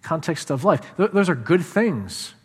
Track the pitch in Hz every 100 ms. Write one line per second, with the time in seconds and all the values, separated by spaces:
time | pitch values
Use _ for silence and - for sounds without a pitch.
0 | - 160 147 156 - 139 170 156 - -
1 | 202 196 185 147 110 180 170 196 226 135
2 | 95 - - -